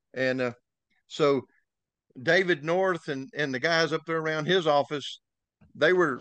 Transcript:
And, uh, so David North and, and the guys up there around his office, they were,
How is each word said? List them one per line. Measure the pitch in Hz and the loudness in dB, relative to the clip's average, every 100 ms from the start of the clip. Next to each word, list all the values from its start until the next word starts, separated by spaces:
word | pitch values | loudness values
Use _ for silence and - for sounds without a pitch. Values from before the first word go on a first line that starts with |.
| _ | _
And, | 127 131 131 | -4 -2 0
uh, | 123 - _ _ _ _ _ | -4 -6 _ _ _ _ _
so | - 147 139 - _ _ _ _ _ _ - | 0 2 2 -4 _ _ _ _ _ _ -6
David | 127 180 180 156 156 | 0 2 2 -2 0
North | 180 190 170 - | 0 0 -2 -6
and, | 135 135 | -8 -8
and | 139 147 | -6 -4
the | 127 | -2
guys | 160 165 165 | 0 2 0
up | 156 160 | -2 -4
there | 165 | -4
around | 160 156 151 | -4 -4 0
his | 185 156 | 2 4
office, | 143 131 147 - - _ _ _ _ - - | 2 2 -6 -8 -16 _ _ _ _ -20 0
they | 156 | 2
were, | 185 160 123 | 4 2 0